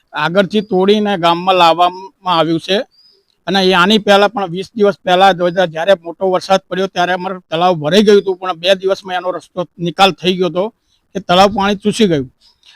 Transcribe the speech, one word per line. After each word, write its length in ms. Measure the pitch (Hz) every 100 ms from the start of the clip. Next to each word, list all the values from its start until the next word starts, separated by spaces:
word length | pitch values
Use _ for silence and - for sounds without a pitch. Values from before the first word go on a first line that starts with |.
| _
આગળથી 480 | - 151 180 196 214
તોડીને 520 | 208 185 190 214 208 196
ગામમાં 380 | 170 170 185 185
લાવવામાં 840 | 170 165 175 180 - _ 185 170
આવ્યું 220 | 160 165
છે 180 | - 190 - _ _ _ _ _ -
અને 120 | 190 185
એ 60 |
આની 260 | 185 180 220
પહેલા 280 | 214 196 202
પણ 240 | 202 190 175
વીસ 140 | 185 233
દિવસ 220 | 202 -
પહેલા 280 | - 180 196
જ 60 | 175 180 180 180
જ્યારે 260 | 156 170 190
મોટો 280 | 170 165 190
વરસાદ 300 | 185 - 190 -
પડ્યો 180 | 180 190
ત્યારે 260 | 185 175
અમારું 280 | 185 185 185 -
તળાવ 240 | 160 180 175
ભરાઈ 280 | 147 190
ગયું 180 | 208 208
હતું, 160 | 196 180
પણ 160 | 185
બે 220 | 170 175 196
દિવસમાં 400 | 190 - 196 180
એનો 160 | 180
રસ્તો 360 | 170 - - 175 -
નિકાલ 340 | 170 165 196
થઈ 240 | 156 175 185
ગયો 120 | 180
હતો 140 | 165 208 - _ _ _ 196
કે 40 |
તળાવ 300 | - 180 202 196
પાણી 260 | 196 202
ચૂસી 240 | 208 202 214
ગયું. 200 | 156 127 _ _ _ _